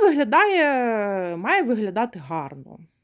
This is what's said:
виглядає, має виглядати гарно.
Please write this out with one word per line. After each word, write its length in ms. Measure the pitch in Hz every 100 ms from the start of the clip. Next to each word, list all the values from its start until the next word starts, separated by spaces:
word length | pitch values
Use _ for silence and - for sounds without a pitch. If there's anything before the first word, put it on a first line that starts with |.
виглядає, 1300 | 403 294 262 285 415 370 294 262 240 220 202 196 180 170
має 260 | 202 392
виглядати 560 | 277 233 208 190 240 185
гарно. 600 | 135 160 139 139 131 - 160 _